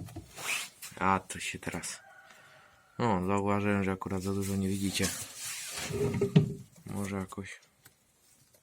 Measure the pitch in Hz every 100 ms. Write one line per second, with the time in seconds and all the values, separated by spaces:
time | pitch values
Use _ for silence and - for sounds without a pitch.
0 | - - - - - - - - - -
1 | 92 95 - - - - - 87 - -
2 | - - - - - - - - _ -
3 | 117 92 90 101 101 101 101 101 95 95
4 | 95 95 98 98 98 98 95 98 98 -
5 | 95 - - - - - - - - -
6 | - - 196 156 - - - - - 98
7 | 98 98 92 - 95 - - _ - _
8 | _ _ _ _ _ _